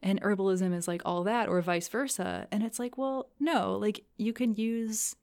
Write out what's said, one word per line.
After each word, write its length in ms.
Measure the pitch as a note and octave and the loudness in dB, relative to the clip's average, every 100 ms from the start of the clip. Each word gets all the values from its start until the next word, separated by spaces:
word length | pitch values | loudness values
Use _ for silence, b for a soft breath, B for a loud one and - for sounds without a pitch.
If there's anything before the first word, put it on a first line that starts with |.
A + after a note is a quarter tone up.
and 180 | F#3 G3 | 2 0
herbalism 540 | G3 G3+ F#3+ F#3 F#3 | 2 2 2 2 2
is, 120 | F3 E3+ | 0 -2
like, 160 | F3 | -4
all 200 | - F3 | -2 0
that, 240 | F3+ A#3+ A3+ | 0 0 2
or 140 | F3+ | 2
vice 260 | E3+ F3 E3+ | 2 0 0
versa. 600 | A3 C4+ - F3+ - - | -2 -2 -2 -2 -4 -2
And 120 | G#3 | -2
it's 160 | A3+ - | -2 -4
like, 200 | B3 B3 | -8 -2
well, 320 | C4+ C4+ - _ | -2 -2 -6 _
no, 380 | C#4+ D4+ - F#3+ | 2 2 2 2
like, 280 | G#3 G#3 - _ | 0 -2 -8 _
you 140 | G#3 | -2
can 220 | A3+ B3 | 0 0
use 600 | G#3+ A3 A3+ A3+ G#3+ - - | 2 0 0 -2 -2 -4 -6